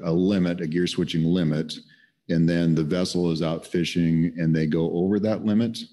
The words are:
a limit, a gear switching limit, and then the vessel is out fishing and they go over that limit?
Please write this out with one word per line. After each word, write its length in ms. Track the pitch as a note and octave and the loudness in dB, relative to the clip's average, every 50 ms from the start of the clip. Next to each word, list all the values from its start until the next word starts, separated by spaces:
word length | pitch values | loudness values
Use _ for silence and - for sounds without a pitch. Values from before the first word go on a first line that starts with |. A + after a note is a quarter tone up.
| E2+ | -2
a 80 | E2+ | 0
limit, 500 | E2 F2+ F#2 G2 G2+ F#2+ F2+ F2 F2 F2+ | 0 2 2 2 2 2 0 0 -2 -4
a 60 | E2+ | -4
gear 200 | D#2 D#2+ F2 F2 | -2 0 0 0
switching 360 | E2 - - F2 - - E2 D#2+ | 0 0 -2 -4 -2 0 0 2
limit, 500 | E2 F2+ F#2 E2+ D2+ D2+ D#2 D#2+ - - - - - - _ _ _ _ _ _ - | 2 2 2 2 0 0 -2 -4 -6 -8 -14 -16 -20 -20 _ _ _ _ _ _ -2
and 180 | E2+ E2 E2 | 2 2 4
then 260 | E2+ E2+ E2+ E2+ E2+ D#2+ | 4 2 2 2 2 2
the 100 | D#2 D#2+ | 2 0
vessel 480 | D2 F2+ F2+ F#2 - - F2+ F2 E2+ | 0 0 -2 -2 -2 -2 0 0 0
is 100 | D#2+ D#2 | 0 0
out 240 | E2+ D#2+ E2 E2 - | -2 -2 -2 -4 -6
fishing 680 | - - F2+ E2+ - - E2+ E2+ E2 E2 E2 E2+ F2 E2 | -4 -2 -2 -2 0 0 0 2 2 2 2 2 0 -2
and 180 | E2+ E2 D#2+ D#2+ | -2 0 0 2
they 100 | D#2+ D#2 | 2 0
go 260 | D2+ D#2 E2 E2 E2 | 0 0 0 0 0
over 280 | E2+ F2 F#2 F#2+ G#2 G2+ | 0 0 0 0 0 0
that 260 | G2+ A2 A2 - - | 0 -2 -2 -2 -2
limit? 340 | A2 G#2 A2 A#2 A2+ A2+ - - - | 0 0 2 0 0 -4 -8 -14 -16